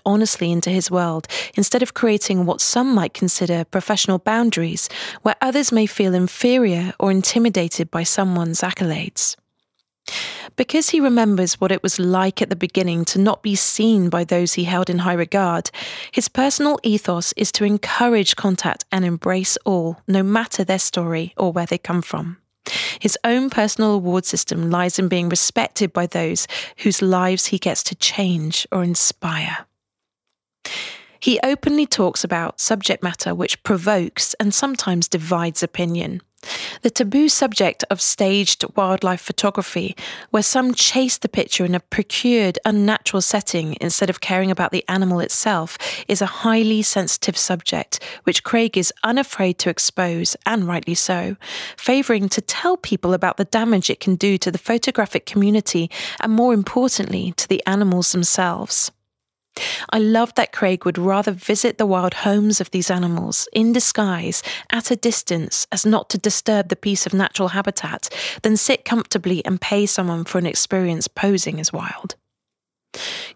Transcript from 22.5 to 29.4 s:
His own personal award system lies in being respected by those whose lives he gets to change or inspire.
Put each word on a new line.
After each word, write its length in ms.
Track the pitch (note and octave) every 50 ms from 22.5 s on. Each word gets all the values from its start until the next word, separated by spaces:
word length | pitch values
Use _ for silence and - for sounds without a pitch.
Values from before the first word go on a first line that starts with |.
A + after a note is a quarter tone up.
| _ _ - - - - - - - -
His 180 | - G#3+ - - -
own 260 | A3+ A#3+ B3+ C4 C4+
personal 440 | - - G#3 G#3+ - - A3 G#3+ G#3
award 320 | G3+ F3+ F3+ F3 F#3 F3+
system 440 | - - - - - F3 E3 E3 E3+
lies 280 | E3+ F3 F3+ F3+ - -
in 100 | F#3 F3
being 200 | F#3 F3+ F3 F3
respected 640 | F3 F3 - - - A#3 A3+ - - - G#3+ F3 -
by 140 | F3 F3
those 400 | E3+ - F3 E3 D#3+ F3 F3 - - - - - - - -
whose 240 | - G#3+ F#3 - G3
lives 440 | F#3 F#3 F3+ F#3 F#3 F#3 F#3 -
he 120 | - - F#3
gets 240 | - G3 - - -
to 120 | - F#3
change 720 | - - - - - G3+ F3+ F3+ E3 D#3 D#3 E3 - - -
or 140 | - F#3+ F3+
inspire. 840 | F3 E3+ - - - - - - E3 D#3+ D#3